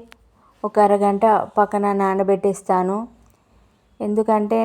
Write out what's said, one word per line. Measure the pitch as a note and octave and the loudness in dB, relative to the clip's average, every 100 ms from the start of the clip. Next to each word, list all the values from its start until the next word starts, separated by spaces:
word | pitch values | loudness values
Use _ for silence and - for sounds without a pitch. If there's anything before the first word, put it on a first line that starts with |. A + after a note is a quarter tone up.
| - - _ _ _ _ G#3 | -6 -20 _ _ _ _ -6
ఒక | G#3 G3+ | 2 2
అరగంట | G3+ G3+ G3 A3 G3+ - - | 4 0 2 2 2 0 -2
పక్కన | G#3 G#3 G3+ G3 | 0 0 -2 0
నానబెట్టేస్తాను. | G3 F#3+ F#3+ G3 G3+ F#3 - F#3 F#3 G3+ A#3+ _ _ _ _ _ _ _ _ - G#3 | 0 0 0 0 0 -4 -2 0 0 -4 -8 _ _ _ _ _ _ _ _ -10 -4
ఎందుకంటే | G#3+ A3 G#3+ G#3 A3+ | -2 0 0 0 -2